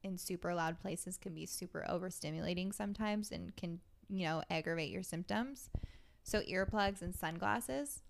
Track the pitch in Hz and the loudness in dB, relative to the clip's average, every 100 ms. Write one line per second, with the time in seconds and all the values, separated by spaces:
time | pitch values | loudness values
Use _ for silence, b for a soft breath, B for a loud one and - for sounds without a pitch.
0 | 196 180 - 175 175 175 160 170 190 170 | -4 -4 -2 -2 0 2 2 0 -4 -4
1 | - 185 190 156 160 - 175 - - 175 | -4 -6 -6 -6 -6 -6 -4 -4 0 0
2 | 185 - 156 160 - 180 190 - 202 202 | 0 -4 -4 0 0 2 0 0 -2 0
3 | 214 214 208 - - - 170 170 - - | 2 2 0 -4 -6 -6 -4 -4 -8 -20
4 | - 190 170 160 - 165 156 165 151 190 | -4 0 2 2 2 0 2 0 0 -2
5 | 190 160 180 208 254 277 - B B B | -2 -4 2 2 2 -4 -2 B B B
6 | B B - 214 - 185 190 214 196 196 | B B 2 2 4 2 4 6 4 4
7 | 175 180 160 165 202 214 226 269 285 - | -4 -2 -2 2 4 4 2 -2 -2 -6
8 | - | -6